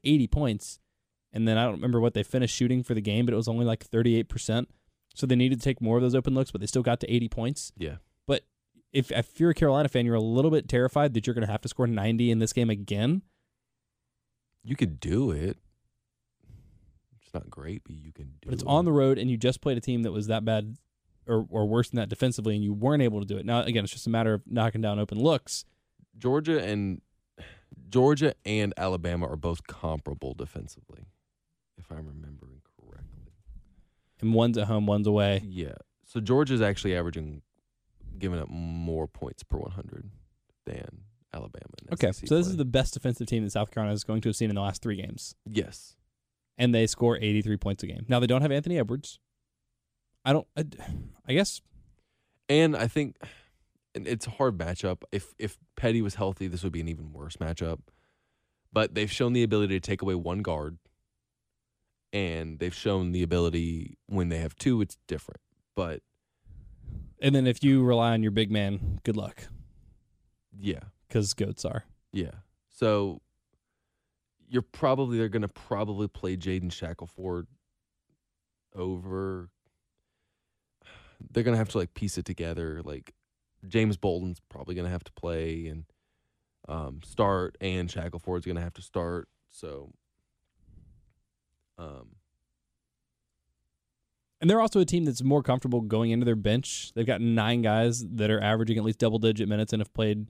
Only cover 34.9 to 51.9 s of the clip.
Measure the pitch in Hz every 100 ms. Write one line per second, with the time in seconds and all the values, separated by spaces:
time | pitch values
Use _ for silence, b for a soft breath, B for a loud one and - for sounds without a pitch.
34.9 | 104 104 104 101 98 101 92 - - -
35.9 | _ _ 117 104 131 139 123 104 98 101
36.9 | 87 85 80 76 73 - _ _ _ _
37.9 | _ - - 95 87 - 85 85 82 85
38.9 | 80 76 - 64 - - - - 92 -
39.9 | - 101 - _ _ _ _ - - -
40.9 | - 104 _ _ - - - - - -
41.9 | 175 - - - 160 180 175 127 131 131
42.9 | - 127 117 117 117 104 104 107 113 104
43.9 | 104 - 110 113 - 110 101 98 92 117
44.9 | 95 95 - - - 110 107 - - -
45.9 | _ _ _ _ _ _ - 123 113 113
46.9 | - 120 117 107 107 107 104 101 98 92
47.9 | 87 110 123 120 131 147 139 165 170 107
48.9 | 135 - - _ _ _ _ _ _ _
49.9 | _ _ _ 131 151 - - 156 - B
50.9 | B B B - 147 202 - _ - -